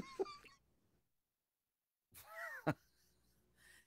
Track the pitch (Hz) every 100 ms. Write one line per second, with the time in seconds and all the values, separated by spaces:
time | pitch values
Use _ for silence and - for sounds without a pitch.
0 | - - - 1077 - - - - - -
1 | _ _ _ _ _ _ _ _ _ _
2 | - - - 659 659 622 - - - -
3 | - - - - - - - -